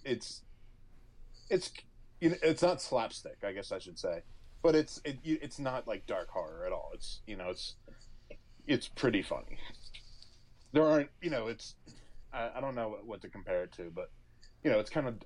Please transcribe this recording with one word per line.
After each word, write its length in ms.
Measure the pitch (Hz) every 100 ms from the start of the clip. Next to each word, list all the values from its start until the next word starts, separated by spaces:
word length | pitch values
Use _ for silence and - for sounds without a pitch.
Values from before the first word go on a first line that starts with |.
it's, 380 | - 117 - - - - - - - - - - - - -
it's, 220 | 185 - - - - - -
you 100 | 165
know, 60 | 170
it's 200 | 160 156
not 180 | 175 175
slapstick, 580 | - 127 117 - - -
I 80 | 101
guess 200 | 95 95
I 60 | 95
should 180 | 90 82
say, 240 | 92 85 - - - -
but 120 | 170 156
it's, 240 | 147 -
it, 140 | 151 131
it's 340 | 160 156 - -
not, 280 | 135 127 113
like, 180 | 101 -
dark 240 | 98 85
horror 340 | - 78 82
at 80 | 90
all. 200 | 90 73
It's, 260 | - - - -
you 100 | 95
know, 140 | 90
it's, 240 | 131 - - - - - - - - - - -
it's 200 | 170 -
pretty 320 | - - 101
funny. 380 | 87 65 - - - - - - - - - - - - -
There 120 | - 156
aren't, 240 | 151 143 -
you 100 | 175
know, 180 | 131 110
it's, 260 | 117 - - - - - - -
I, 180 | 123 117 131
I 40 |
don't 140 | 135 123
know 120 | 110
what, 160 | 104
what 180 | 107 101
to 60 | 90
compare 360 | 95 92 90
it 80 | 90
to, 180 | - 85
but, 160 | 85 - - - - - -
you 80 | 156
know, 80 | 107
it's 120 | -
kind 160 | 156 127
of, 100 | 104